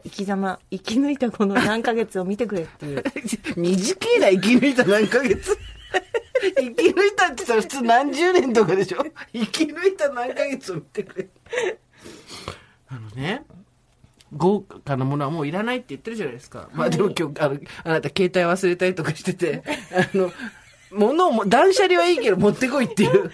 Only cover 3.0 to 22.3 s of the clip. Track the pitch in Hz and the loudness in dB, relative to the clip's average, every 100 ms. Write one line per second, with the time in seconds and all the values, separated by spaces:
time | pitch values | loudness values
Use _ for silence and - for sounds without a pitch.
3 | 269 - 247 - 320 190 175 185 220 381 | -6 -8 -8 -8 -6 -2 0 2 0 -2
4 | 453 480 220 190 202 247 285 254 185 208 | 2 4 6 4 4 4 4 4 4 4
5 | 214 240 269 - - 415 - - - 370 | 4 2 2 0 0 -4 -6 -18 -4 -4
6 | - 466 - - 392 - 247 226 339 339 | -2 -6 -2 -2 0 0 -2 2 2 4
7 | 403 403 359 254 381 226 - 277 233 240 | 2 2 0 0 0 0 0 -2 4 4
8 | 285 269 359 370 262 226 190 190 - 180 | 2 0 2 4 4 4 4 2 0 -2
9 | 302 - - 226 220 - 302 302 381 381 | -6 -8 -10 -6 -4 -2 -2 0 0 0
10 | 285 247 247 254 277 269 - 170 - - | -4 -2 -6 -2 -4 -4 -8 -10 -10 -12
11 | - - 185 _ - 494 466 - _ _ | -10 -10 -12 _ -8 -4 -4 -6 _ _
12 | - - - - - - _ _ - 127 | -20 -20 -20 -16 -16 -18 _ _ -18 -16
13 | 110 120 147 254 - 180 _ _ _ _ | -14 -10 -8 -8 -12 -20 _ _ _ _
14 | _ _ - 147 170 208 - - - 135 | _ _ -14 -2 0 0 -4 -14 -6 -2
15 | 131 143 139 165 143 180 226 254 - 135 | -2 -2 -4 -4 -4 -4 -4 -6 -8 -14
16 | 226 226 151 120 - 123 - 156 160 165 | -10 -8 -8 -10 -16 -18 -12 -4 -2 0
17 | 196 160 151 147 147 143 143 - 165 160 | 0 0 -4 -2 -2 -2 -10 -12 -4 -2
18 | 143 - 180 185 170 180 180 175 185 185 | -2 -2 0 2 0 0 0 0 -2 -2
19 | 156 151 185 175 170 135 - 294 190 180 | -6 -6 -6 -4 -4 -4 -6 -8 -4 -2
20 | 180 196 180 - 240 - - _ - 196 | 0 0 -2 -4 -14 -16 -20 _ -8 0
21 | 214 311 359 226 196 240 381 370 370 359 | 2 4 2 2 4 6 6 6 4 4
22 | 349 349 262 | 4 2 2